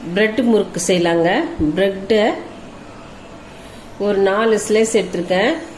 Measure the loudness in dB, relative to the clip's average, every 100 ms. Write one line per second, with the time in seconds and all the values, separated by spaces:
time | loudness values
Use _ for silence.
0 | -4 0 0 2 2 2 2 -4 0 2
1 | 4 4 2 2 -2 -2 -2 2 0 0
2 | 0 2 2 0 -8 -16 -18 -18 -18 -18
3 | -18 -20 -20 -20 -20 -20 -18 -18 -18 -4
4 | 0 2 2 4 4 2 2 2 4 2
5 | 0 -4 0 2 2 0 -6